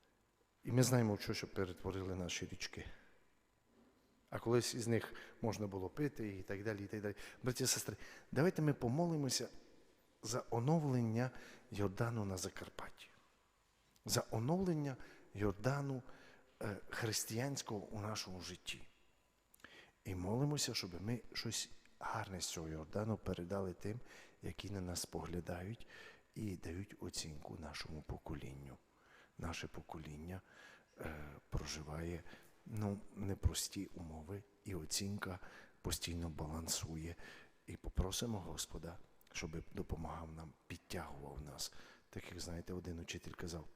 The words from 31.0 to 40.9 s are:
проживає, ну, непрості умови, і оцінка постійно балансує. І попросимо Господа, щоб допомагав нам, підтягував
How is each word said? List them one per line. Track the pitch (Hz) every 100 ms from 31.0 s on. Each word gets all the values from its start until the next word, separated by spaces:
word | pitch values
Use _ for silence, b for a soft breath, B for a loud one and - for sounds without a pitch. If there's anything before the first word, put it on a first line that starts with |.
| - 76 76 67 -
проживає, | - 73 80 73 78 85 85 - B B - -
ну, | 113 104 101 - -
непрості | 101 95 - - - 98 95
умови, | - 82 80 78 98 - _
і | - 90
оцінка | 78 - 98 101 95 92 B B B -
постійно | 92 85 - 85 85
балансує. | 76 76 80 80 - 78 80 80 - B B B - -
І | 90
попросимо | - - 90 - 120 107
Господа, | 85 76 - 82 82 82 - - -
щоб | - 85 80 -
допомагав | - 85 - 80 78 82
нам, | 80 80 - _
підтягував | 87 -